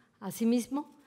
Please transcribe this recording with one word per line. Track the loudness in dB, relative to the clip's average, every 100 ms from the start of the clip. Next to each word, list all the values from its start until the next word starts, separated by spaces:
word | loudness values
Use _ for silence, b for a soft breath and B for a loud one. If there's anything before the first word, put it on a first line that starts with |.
| b b
Asimismo, | -10 0 2 2 0 -6 -6 -14